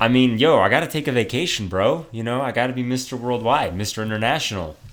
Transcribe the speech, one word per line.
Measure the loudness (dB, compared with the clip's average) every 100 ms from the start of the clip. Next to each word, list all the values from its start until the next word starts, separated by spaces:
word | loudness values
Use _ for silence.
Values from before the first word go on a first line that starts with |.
I | 4
mean, | 6 4 4
yo, | 4 6
I | 4
gotta | 2 0
take | -4 -2
a |
vacation, | 0 0 -2 -2 -4 -4
bro. | 0 0 0 -6
You | -8
know, | -4 -4
I | -2
gotta | -2 -2
be | -2
Mister | -4 -4 -4 -6
Worldwide, | -4 -2 2 0 0 -4
Mister | -4 -4
International. | -4 -2 0 -2 -2 -6 -8 -10 -12